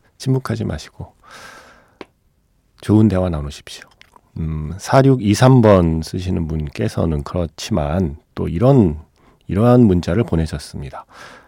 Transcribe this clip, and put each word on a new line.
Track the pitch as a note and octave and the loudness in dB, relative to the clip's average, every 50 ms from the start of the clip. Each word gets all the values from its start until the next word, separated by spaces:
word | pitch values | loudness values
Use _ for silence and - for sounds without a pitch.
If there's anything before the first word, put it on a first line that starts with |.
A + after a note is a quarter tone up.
| _ _ _ | _ _ _
침묵하지 | _ - C3+ C3 C3 C3 - - A2 A2 | _ -4 -4 -4 -4 -4 -6 -8 -6 -6
마시고 | G2 - - - - _ - - - _ _ _ - - - - - - - - - _ _ _ _ _ _ - - _ _ _ _ _ _ _ _ _ _ _ _ _ _ | -8 -8 -10 -12 -18 _ -20 -20 -20 _ _ _ -20 -20 -20 -20 -20 -20 -20 -20 -20 _ _ _ _ _ _ -20 -20 _ _ _ _ _ _ _ _ _ _ _ _ _ _
좋은 | - - G#2 G#2+ G#2+ | -2 2 2 4 4
대화 | G#2+ F#2 F#2 F#2 F2+ | 4 2 0 -2 -4
나누십시오. | E2 D2+ C#2+ C#2+ - - - - - - - _ _ _ _ _ _ _ _ _ _ | -4 -6 -8 -10 -12 -16 -20 -20 -20 -20 -20 _ _ _ _ _ _ _ _ _ _
음, | - D#2+ D#2 D#2 D#2 D2+ D2+ F2 | -10 -8 -6 -6 -8 -8 -10 -12
사육이삼 | F#2 - - - C3+ C3 C3+ C3 - G2 G2+ G#2 - B2+ C3 C3+ B2+ | -12 -6 0 2 4 4 4 2 2 2 0 2 4 6 6 6 6
번 | A2 G#2+ G2+ F#2 E2+ E2 D#2+ D#2+ D#2 | 6 6 6 6 4 2 0 -2 -4
쓰시는 | - - G2 F2+ F#2 F2+ F2 E2 | -6 -10 -8 -6 -6 -4 -4 -6
분께서는 | D2+ D#2+ D#2 D2+ C#2+ - - A2+ A2 - G2+ F#2 E2+ D#2 D2 C#2 | -6 -6 -6 -8 -8 -8 -6 -8 -6 -4 -4 -4 -4 -4 -4 -6
그렇지만 | - - F2+ F2 D#2+ - - - - G#2+ E2+ D2 D2 D#2 F#2+ F#2+ D2 C#2+ - _ _ _ | -6 -6 -6 -6 -6 -8 -14 -10 -6 -4 -4 -2 -2 -2 -2 -4 -4 -6 -10 _ _ _
또 | - - | -8 -8
이런, | E2 E2 E2 A2+ C3 C#3+ C3 G2+ E2+ D2 D#2 - _ _ _ _ _ _ _ _ | -6 -4 0 2 4 4 4 4 2 0 -6 -12 _ _ _ _ _ _ _ _
이러한 | - E2+ F#2+ A2+ A#2+ B2 B2+ | -4 -2 0 2 4 6 6
문자를 | A#2+ G#2 F#2 F2 - E2+ E2+ A2+ A#2+ | 6 4 4 2 0 -2 -2 -2 -2
보내셨습니다. | - F2 D#2+ D#2+ D#2 - D2 - - - - C#2+ C2 - - - _ _ - - - - - _ | -2 -2 -2 -2 -4 -6 -12 -14 -14 -14 -14 -14 -14 -16 -18 -20 _ _ -20 -20 -20 -20 -20 _